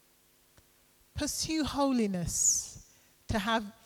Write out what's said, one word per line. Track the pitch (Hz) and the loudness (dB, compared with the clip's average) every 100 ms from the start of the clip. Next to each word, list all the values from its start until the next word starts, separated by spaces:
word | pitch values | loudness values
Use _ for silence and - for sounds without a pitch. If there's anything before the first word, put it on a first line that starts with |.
| _ _ _ _ _ _ _ _ _ _ _ | _ _ _ _ _ _ _ _ _ _ _
Pursue | - 294 - - 320 | -6 -4 -2 -2 0
holiness. | 269 277 277 247 214 180 165 - - - - - - _ _ _ - | 0 0 2 2 2 0 -2 2 2 2 -2 -12 -20 _ _ _ -4
To | 220 | -2
have, | 196 226 208 - | 2 0 0 -10